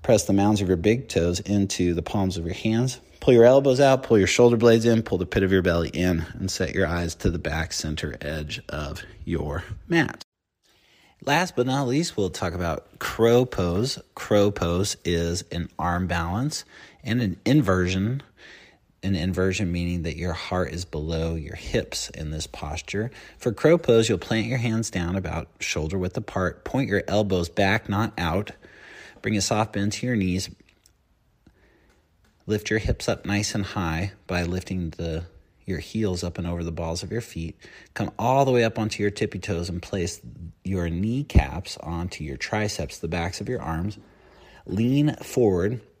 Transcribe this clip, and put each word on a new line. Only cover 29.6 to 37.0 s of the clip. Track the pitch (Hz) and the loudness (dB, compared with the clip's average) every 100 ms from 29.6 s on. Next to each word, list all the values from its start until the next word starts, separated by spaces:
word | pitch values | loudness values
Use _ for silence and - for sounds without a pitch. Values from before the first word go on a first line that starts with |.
| 110 | 0
bend | 101 101 | -2 -2
to | - 123 | -2 -2
your | 117 | 0
knees. | 92 90 - - _ _ _ _ _ _ _ _ _ _ _ _ _ _ _ _ _ _ - | 0 0 -4 -14 _ _ _ _ _ _ _ _ _ _ _ _ _ _ _ _ _ _ -4
Lift | 107 - | -4 0
your | 107 | -2
hips | - - - | 0 -2 -2
up | - - | -4 -2
nice | 101 98 | -2 -2
and | 107 | -4
high | 95 104 85 80 98 - - | -4 -4 -2 -2 -4 -8 -6
by | 90 | -4
lifting | 87 90 - 92 82 | -2 -4 -4 -6 -6
the, | - 82 80 87 - _ _ | -6 -6 -6 -8 -18 _ _
your | - 85 | -8 -8
heels | - 110 104 87 | -6 -2 -2 -2
up | 87 85 | -4 -6
and | 85 | -6
over | 85 | -4
the | 85 | -6
balls | 82 82 87 | -6 -6 -6